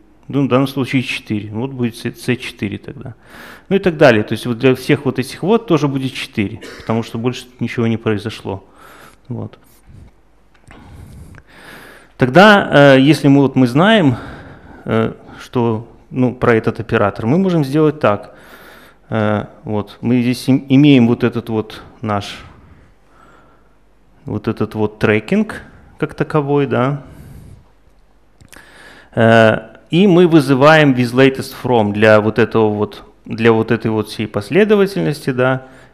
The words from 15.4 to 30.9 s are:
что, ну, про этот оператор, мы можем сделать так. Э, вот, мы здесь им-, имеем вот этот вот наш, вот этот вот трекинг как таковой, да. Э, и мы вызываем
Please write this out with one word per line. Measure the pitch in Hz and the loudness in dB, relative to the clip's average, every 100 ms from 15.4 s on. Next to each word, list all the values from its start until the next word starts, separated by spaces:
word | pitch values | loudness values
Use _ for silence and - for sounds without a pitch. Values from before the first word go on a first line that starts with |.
что, | - 127 117 110 113 - _ | -8 -4 -2 -4 -8 -20 _
ну, | - 127 | -4 -4
про | - 117 | 0 0
этот | 113 - - | 0 0 -6
оператор, | 110 113 101 - 110 | -4 -2 -2 -2 -2
мы | 165 | 0
можем | 190 170 | 0 -2
сделать | 135 151 156 147 | -2 0 0 0
так. | 117 101 - - - - - - - _ - | 0 -2 -6 -20 -20 -20 -20 -20 -20 _ -8
Э, | 110 107 104 - - | -4 -2 -4 -6 -14
вот, | - 104 101 - | -10 -8 -8 -8
мы | 117 123 | -2 0
здесь | 120 123 - | 0 -2 -2
им-, | 135 139 | -2 2
имеем | 135 147 135 117 | 4 6 6 4
вот | 120 | 2
этот | 120 117 113 | -2 -4 -6
вот | 110 107 - - - | -6 -6 -12 -20 -12
наш, | 107 101 - - - - - - _ _ _ _ _ _ _ _ _ _ _ _ _ _ - | -6 -6 -6 -14 -20 -20 -20 -20 _ _ _ _ _ _ _ _ _ _ _ _ _ _ -12
вот | 107 - | -8 -6
этот | 104 107 | -6 -6
вот | 107 107 - | -4 -6 -2
трекинг | 113 107 208 202 214 - - - - - | 0 0 -2 -4 -4 -8 -18 -20 -20 -10
как | 156 | -8
таковой, | - 147 156 139 143 135 | -6 -4 -4 -2 -2 0
да. | 117 127 143 - - - - - - _ _ _ _ _ _ _ _ - - - - - - - | -2 -2 -4 -10 -20 -20 -20 -20 -20 _ _ _ _ _ _ _ _ -20 -20 -20 -20 -20 -20 -10
Э, | - 113 113 110 - - - _ | 0 4 6 6 2 -6 -20 _
и | 160 208 | 2 4
мы | 170 175 | 4 6
вызываем | 160 131 127 147 156 147 | 4 4 4 6 6 4